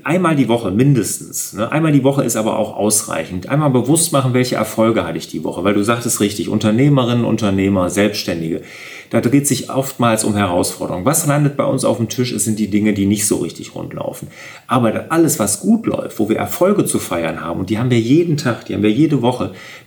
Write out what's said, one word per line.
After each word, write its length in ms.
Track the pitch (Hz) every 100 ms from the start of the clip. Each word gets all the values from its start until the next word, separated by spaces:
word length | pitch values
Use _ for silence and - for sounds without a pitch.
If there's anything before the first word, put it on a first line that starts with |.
einmal 320 | 135 180 175 151
die 120 | 110
Woche 220 | 117 92
mindestens, 840 | 98 139 127 92 - 82 - -
ne? 180 | 90 120
Einmal 200 | 147 160
die 120 | 143
Woche 180 | 131 143
ist 120 | 120 110
aber 220 | 110 107
auch 180 | 107 -
ausreichend. 720 | 104 107 - 82 78 90 -
Einmal 220 | 143 151
bewusst 420 | 123 113 165 -
machen, 220 | 139 127
welche 220 | 127 127 -
Erfolge 480 | 107 - 113 113 82
hatte 100 | 82
ich 100 | -
die 140 | 82
Woche. 200 | 80 -
Weil 100 | 95
du 80 | 101
sagtest 380 | 101 117 117 -
richtig, 280 | 104 - 101
Unternehmerinnen, 760 | 104 107 113 143 139 120 120
Unternehmer, 640 | 113 110 104 95 95 98 90
Selbstständige. 720 | 101 104 104 - 85 82 82 - - - - -
Da 120 | 117
dreht 280 | 117 139 143
sich 220 | 147 -
oftmals 520 | 131 - - 120 110
um 140 | - 104
Herausforderungen. 680 | 98 90 139 - - -
Was 220 | 107 151 143
landet 300 | 143 143 -
bei 80 |
uns 200 | 147 135
auf 120 | 113 107
dem 120 | 113
Tisch, 220 | - 123
es 140 | 107
sind 160 | 113 107
die 80 | 101
Dinge, 220 | 104 107
die 140 | 98 98
nicht 200 | 104 -
so 120 | 85
richtig 360 | 80 - -
rund 180 | 50 50
laufen. 360 | - 50 - - - - - -
Aber 380 | 120 117 107 -
alles, 320 | 165 156 -
was 180 | 101 -
gut 260 | 190 226
läuft, 360 | - - - -
wo 80 | 101
wir 80 | 107
Erfolge 480 | 101 - 185 196
zu 160 | - 107
feiern 400 | - 85 82 80
haben, 180 | 82 85
und 120 | 95
die 80 | 107
haben 100 | 123
wir 80 | 120
jeden 380 | 113 151 175 143
Tag, 300 | 127 113 -
die 80 |
haben 100 | 98
wir 80 | 104
jede 280 | 107 156 139
Woche, 300 | 117 - 98 - - -